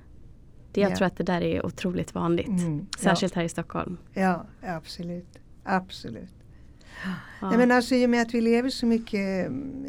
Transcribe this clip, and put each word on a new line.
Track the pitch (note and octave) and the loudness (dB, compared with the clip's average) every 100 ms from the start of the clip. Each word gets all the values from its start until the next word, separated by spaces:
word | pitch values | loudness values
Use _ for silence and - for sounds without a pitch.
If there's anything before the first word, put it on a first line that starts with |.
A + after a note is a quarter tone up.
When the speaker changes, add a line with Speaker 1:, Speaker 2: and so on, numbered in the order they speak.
| - - - - - - - | -20 -20 -20 -20 -20 -20 -6
Speaker 1:
Det, | - | 2
jag | G3 | 2
Speaker 2:
Ja. | F#3 | 4
Speaker 1:
tror | F#3 | 0
att | - | 0
det | |
där | F3+ F3 | -2 0
är | E3 B2 - | 0 -2 -4
otroligt | - F#3 F3+ E3 | -4 -4 -4 -4
vanligt, | F3+ E3+ E3+ - | -2 0 0 0
Speaker 2:
Mm. | F3+ E3+ D3 | -2 0 -4
Ja. | - - | -6 0
Speaker 1:
särskilt | G3+ F3 F#3 | 2 2 0
här | F3+ | -2
i | E3+ | -4
Stockholm. | - E3 E3+ D#3+ F3 - | -4 -6 -6 -6 -10 -10
Speaker 2:
Ja, | - F#3+ E3+ - - | -2 0 0 -6 -14
absolut. | G#3 E3 - - E3+ F3 F3 - - - | -10 -10 -10 -12 -10 -10 -12 -20 -20 -14
Absolut. | - F#3 F#3 - - - - - - - - - - - F#3+ E3+ - - | -2 -2 -2 -12 -12 -12 -14 -20 -20 -20 -20 -20 -20 -12 -8 -8 -12 -8
Speaker 1:
Ja. | F#3+ | 2
Speaker 2:
Nej, | A3+ | 6
men | B3 | 6
alltså, | B3 B3 | 6 4
i | B3+ B3 | 4 6
och | |
med | A#3+ | 4
att | A#3 | 2
vi | A#3+ | 2
lever | A3+ A#3 C4 | 4 4 2
så | - A#3 | 0 2
mycket, | A3+ A3+ G3+ G3 F#3+ - | 2 0 -2 0 -2 -2
mm, | C#3 D3 - | -4 -8 -10